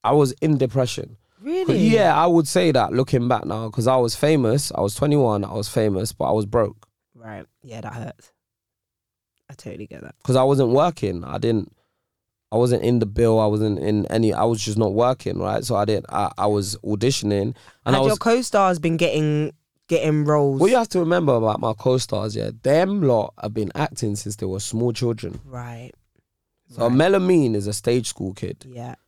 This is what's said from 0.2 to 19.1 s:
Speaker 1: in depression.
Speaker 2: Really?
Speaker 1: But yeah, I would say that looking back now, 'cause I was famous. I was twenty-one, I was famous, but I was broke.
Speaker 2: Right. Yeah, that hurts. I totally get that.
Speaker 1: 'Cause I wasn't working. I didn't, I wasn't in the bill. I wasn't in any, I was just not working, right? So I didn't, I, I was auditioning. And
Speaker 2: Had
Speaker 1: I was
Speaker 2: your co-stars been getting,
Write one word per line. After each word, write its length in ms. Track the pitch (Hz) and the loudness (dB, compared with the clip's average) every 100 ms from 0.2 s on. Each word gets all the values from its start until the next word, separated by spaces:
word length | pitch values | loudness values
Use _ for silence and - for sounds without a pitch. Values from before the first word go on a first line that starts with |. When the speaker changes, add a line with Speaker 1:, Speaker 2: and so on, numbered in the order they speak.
| 135 - | 2 0
Speaker 1:
in 180 | 160 143 | 0 0
depression. 580 | 127 131 123 - - 113 _ _ | 0 0 -2 -4 -12 -16 _ _
Speaker 2:
Really? 220 | 233 359 | -6 -4
Speaker 1:
But 120 | 359 208 | 0 2
yeah, 380 | 214 220 180 151 | 4 4 4 4
I 100 | 170 | 4
would 180 | 170 147 | 4 2
say 240 | 185 180 | 2 2
that 220 | 131 101 | 2 2
looking 340 | 120 131 131 120 | 0 2 0 2
back 200 | 120 - | -2 -2
now, 220 | 107 113 | -6 -6
'cause 200 | 104 113 | -2 2
I 80 | 131 | 2
was 180 | 117 | 0
famous. 560 | - 147 160 117 135 - | 0 2 4 4 0 -2
I 80 | - | -2
was 140 | 101 | -2
twenty-one, 500 | - 143 147 123 104 | 0 0 2 2 0
I 80 | 101 | -4
was 140 | 104 104 | -6 -4
famous, 440 | - 107 95 110 | 0 0 0 -4
but 140 | - 65 | -4 0
I 60 | |
was 140 | 107 104 | 0 0
broke. 400 | 117 104 - _ _ _ | 0 -2 -6 _ _ _
Speaker 2:
Right. 300 | 120 113 101 69 _ | _ -18 -18 -20 _
Yeah, 160 | 127 110 | -18 -14
that 140 | 110 | -12
hurts. 360 | 117 98 - _ _ _ _ _ _ _ _ _ _ _ _ _ | -12 -14 -16 _ _ _ _ _ _ _ _ _ _ _ _ _
I 40 | |
totally 320 | 139 - - 104 | -18 -14 -14 -14
get 160 | - | -16
that. 120 | - - | -18 -10
Speaker 1:
'Cause 140 | - 127 | -2 2
I 80 | |
wasn't 260 | 135 139 123 | 2 2 4
working. 540 | 131 170 165 98 87 | 2 2 -2 -6 -6
I 140 | 67 - | -8 -4
didn't, 340 | 117 110 - _ _ _ _ _ _ _ _ | 0 0 -4 _ _ _ _ _ _ _ _
I 40 | 110 | 0
wasn't 280 | 123 123 | 2 2
in 160 | 117 123 | 2 2
the 60 | 107 | 0
bill. 340 | 107 113 110 | 2 2 4
I 60 | 107 | 2
wasn't 340 | 107 107 98 | 0 -2 -2
in 260 | 87 104 95 | 0 -2 0
any, 260 | 113 110 | 0 0
I 120 | - | 2
was 180 | 110 113 | 0 0
just 160 | 107 107 | -2 0
not 140 | 107 | 0
working, 460 | 104 120 127 - 90 | 2 0 0 -6 -4
right? 260 | 92 110 | -4 -4
So 100 | - | -2
I 100 | 104 | -2
didn't, 220 | 104 104 - | 0 -2 -2
I, 200 | 95 101 - | -4 -4 -2
I 80 | 104 | 0
was 300 | 104 95 98 | 0 -4 -8
auditioning. 680 | - 104 123 139 107 101 104 - - _ | -6 -2 0 0 -2 -2 -2 -6 -18 _
And 100 | - | -2
Speaker 2:
Had 0 | 135 | 2
Speaker 1:
I 40 | |
was 80 | 135 | 2
Speaker 2:
your 80 | 214 | 0
co-stars 600 | 233 233 247 208 190 175 | 0 0 0 0 2 0
been 180 | 160 165 | -2 0
getting, 560 | 170 | 0